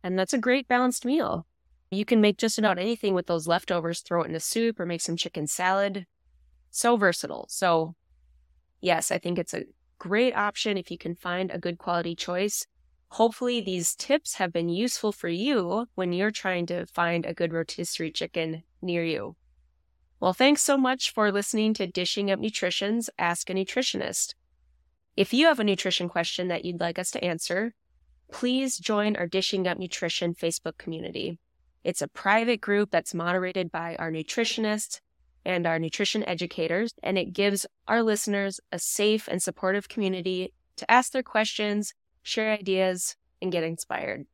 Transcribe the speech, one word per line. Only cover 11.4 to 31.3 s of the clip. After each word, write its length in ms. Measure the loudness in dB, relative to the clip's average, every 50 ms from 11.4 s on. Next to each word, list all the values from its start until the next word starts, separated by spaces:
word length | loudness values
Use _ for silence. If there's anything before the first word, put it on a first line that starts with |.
| -2 -2
a 80 | -4 -4
good 180 | -4 -4 -6
quality 400 | -4 -4 -2 0 0 0 -2 -6
choice. 500 | -6 -6 -4 -2 -2 -2 -2 -2 -4 -6 _ _ _ _ _ _ _ _ _
Hopefully 500 | 2 4 4 4 4 0 -2 0 0 0
these 340 | -2 -2 -4 -2 -2 -2 -4
tips 420 | -4 0 2 2 2 _ -4 -4
have 180 | -2 -2 0 0
been 160 | 0 0 0
useful 420 | 0 0 0 0 -2 0 -2 -2
for 160 | -2 -2 -4 -4
you 580 | -2 0 0 2 2 2 2 2 -2 -2 -2 -4 _
when 200 | -4 -2 0 0
you're 160 | 0 0 0
trying 340 | -2 -2 -2 -2 -2 -2 -2
to 200 | -2 -4 -6 -6
find 400 | -6 -2 0 0 2 2 0 0
a 80 | -2 -2
good 180 | -2 -2 0
rotisserie 580 | 0 -2 -4 -4 -6 -6 -6 -6 -4 -4 -6 -4
chicken 520 | -4 -6 -6 -4 -2 -4 -2 -2 -4 -8 -10 _ _ _
near 240 | -4 -2 -2 0 0
you. 320 | 0 -2 -2 -4 -8 -12 _ _ _ _ _ _ _ _ _ _ _ _ _ _ _ _ _
Well, 140 | 2 2
thanks 300 | 4 6 6 6 6 4
so 160 | 4 2 4 4
much 340 | 4 2 0 0 -2 -4
for 180 | 0 2 2 4
listening 440 | 2 0 -2 0 0 2 2 2 2
to 120 | 0 -2
Dishing 440 | -4 -2 -2 -2 -2 -2 -2 0 0
Up 100 | 0 0
Nutrition's 680 | -2 -4 -2 -2 -2 -2 -2 -2 -2 0 -2 -2 -2 -6 _ -2
Ask 320 | -2 0 0 -2 -4 -4
a 40 | -2
Nutritionist. 800 | -2 -2 0 -2 -2 0 0 -2 -2 -4 -4 -2 -4 -4 -4 -6 _ _ _ _ _ _ _ _ _ _ _ _ _ _ _ _
If 200 | 0 0 2 4
you 120 | 6 6
have 140 | 6 6 4
a 40 | 2
nutrition 440 | 2 2 2 0 -2 0 0 -2 -2
question 400 | -2 -2 -2 -2 -2 -4 -2 -2
that 160 | -2 -2 -4
you'd 160 | -6 -4 -2
like 180 | -2 -2 -2 -4
us 120 | -6 -4
to 120 | -4 -2
answer, 520 | -2 -2 -2 -2 -4 -2 -2 -2 -2 -2 -6 _ _ _ _ _ _ _ _ _ _ _
please 460 | -8 -2 0 2 2 2 0 0 -2 -4
join 360 | -2 0 0 2 2 2 0
our 100 | 0 -2
Dishing 420 | -2 0 -2 0 0 0 0 0 0
Up 100 | -2 -2
Nutrition 560 | -6 -8 -6 -4 -4 -4 -2 -2 -2 -2 -2
Facebook 440 | -2 -2 -2 -2 -2 _ -8 -10 -8
community. 600 | -10 -8 -8 -8 -8 -8 -8 -6 -6 -6